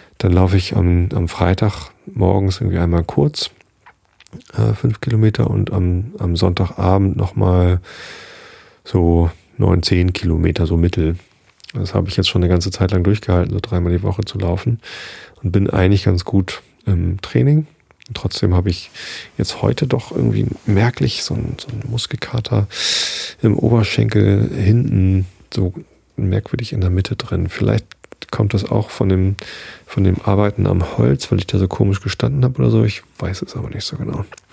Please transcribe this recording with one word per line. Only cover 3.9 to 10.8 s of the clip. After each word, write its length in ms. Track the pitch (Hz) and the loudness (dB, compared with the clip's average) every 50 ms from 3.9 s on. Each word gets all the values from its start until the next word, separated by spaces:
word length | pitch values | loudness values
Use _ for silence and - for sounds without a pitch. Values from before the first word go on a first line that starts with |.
| _ _ _ _ _ _ - - - - - - - | _ _ _ _ _ _ -20 -20 -20 -20 -20 -10 -4
äh, 220 | - 107 110 107 | 0 0 0 0
fünf 260 | - - 120 110 - | 0 0 -2 -2 -2
Kilometer 500 | - - 117 110 110 110 107 - 110 - | -4 -2 0 4 4 2 4 2 0 0
und 220 | 104 101 98 - - | 2 0 0 0 0
am, 400 | 95 90 87 90 90 98 117 - - | 0 0 2 0 0 -2 -4 -8 -6
am 180 | - 87 85 | -4 -2 0
Sonntagabend 800 | 82 87 90 90 - 95 85 - - 92 90 95 98 98 98 - | 2 2 2 2 2 0 -2 -2 0 2 2 4 4 2 2 2
nochmal 640 | - 98 92 - - 98 92 90 90 90 90 90 87 - - - - - - - - - - - - - - - - - - _ _ _ | 0 -2 -2 0 0 2 4 4 4 4 4 2 0 -2 -6 -16 -18 -18 -18 -18 -20 -20 -20 -20 -20 -20 -20 -20 -20 -20 -20 _ _ _
so 460 | - - 92 87 85 85 85 85 82 - - _ _ _ | -2 0 2 4 4 4 4 4 2 0 -6 _ _ _
neun, 260 | - - - 92 92 90 | 0 2 2 2 2 2
zehn 300 | - 98 87 90 92 92 | 2 2 2 2 2 0
Kilometer, 540 | - - 85 82 80 82 82 82 - 85 | -2 -2 0 0 2 2 0 0 0 0
so 100 | 80 85 | 0 2
mittel. 400 | 82 | 2